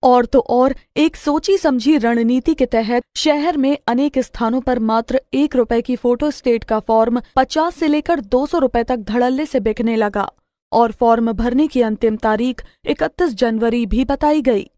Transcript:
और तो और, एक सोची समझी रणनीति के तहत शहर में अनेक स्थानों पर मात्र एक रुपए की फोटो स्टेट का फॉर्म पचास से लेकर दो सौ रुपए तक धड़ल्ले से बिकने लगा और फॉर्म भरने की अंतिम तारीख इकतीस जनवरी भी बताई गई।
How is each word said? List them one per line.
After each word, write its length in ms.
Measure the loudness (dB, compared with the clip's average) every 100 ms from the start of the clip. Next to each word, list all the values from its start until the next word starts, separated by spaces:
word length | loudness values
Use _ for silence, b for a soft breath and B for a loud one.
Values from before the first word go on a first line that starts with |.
और 240 | 4 2 4
तो 120 | 2
और, 360 | 2 2 2 0 b 0
एक 200 | 0 0
सोची 420 | -2 -2 0 0
समझी 400 | 2 0 2 2
रणनीति 560 | 2 0 2 0 0
के 120 | 0 0
तहत 360 | 0 0 -2 -4 -4
शहर 400 | 0 0 0 0
में 220 | 0 -2 -2
अनेक 300 | 0 0 -2
स्थानों 420 | -4 -4 -2 -2
पर 180 | -2 -2
मात्र 420 | 0 -2 0 -4 _
एक 220 | -2 0 0
रुपए 240 | 0 -2
की 160 | -2 -2
फोटो 340 | 0 0 -2
स्टेट 340 | -2 -2 -2
का 160 | 0 -4
फॉर्म 420 | 0 2 2 0 b -2
पचास 400 | 0 0 -2 -2
से 120 | 0
लेकर 320 | 0 0 -2
दो 260 | 0 -2 0
सौ 120 | 0
रुपए 260 | 0 0
तक 120 | -2 -4
धड़ल्ले 500 | -2 0 0 0 -2
से 140 | -2
बिकने 360 | -2 -2 -2 0
लगा 360 | -2 -2 -6 _ _ _ _
और 200 | 0 0
फॉर्म 400 | 2 2 2 2
भरने 340 | -2 0 2 0
की 160 | 2
अंतिम 340 | 0 0 -2 0
तारीख 460 | -2 0 -2 -4 -12 b
इकतीस 500 | -6 -2 -4 -2 -4
जनवरी 520 | 0 -2 0 0 0 -2
भी 180 | -2
बताई 380 | 0 0 2 2
गई। 280 | 2 0 -4